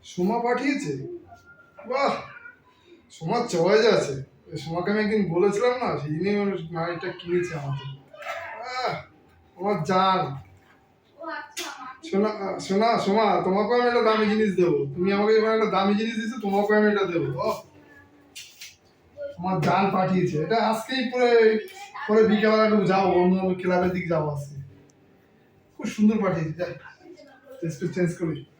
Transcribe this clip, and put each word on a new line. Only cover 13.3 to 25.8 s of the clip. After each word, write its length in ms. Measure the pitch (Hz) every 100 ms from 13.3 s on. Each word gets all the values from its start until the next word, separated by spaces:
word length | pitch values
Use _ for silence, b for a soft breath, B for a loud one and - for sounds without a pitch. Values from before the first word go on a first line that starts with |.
| 180
তোমাকেও 380 | 170 190 208 240
আমি 80 | 240
একটা 140 | 240
দামি 240 | 220 214 214
জিনিস 300 | 220 214 180
দেবো। 220 | 175 143 139 -
তুমি 180 | 190
আমাকে 240 | 202 208 220
যখন 120 | 220
একটা 160 | 220 202
দামি 300 | 180 196 208
জিনিস 200 | 226 220
দিছো, 260 | 214 226
তোমাকেও 360 | 202 196 208 214
আমি 140 | 208
এটা 140 | 202 190
দেবো। 340 | 165 139 -
ওহ, 220 | 220 - - - - - - _ _ - - - - - _ _ _ - 571 571
আমার 240 | 180 185
জান 300 | 180 180 196
পাঠিয়েছে। 520 | 185 185 185 151 151
এটা 120 | 165 226
আজকেই 540 | 214 214 - 262 247
পরে, 200 | 247 247 233 220 220 185 - - - -
পরে 160 | 214
বিকেলবেলা 420 | 202 208 214 214 220
একটু 200 | 208 180
যাবো, 260 | 190 190
অন্য 240 | 175 180 190
অন্য 200 | 185 180
ক্লাবের 320 | 180 180 180
দিকে 160 | - 165
যাবো 220 | 165 151
আজকে। 320 | 143 - - - - - _ _ _ _ _ _ _ _
খুব 80 | _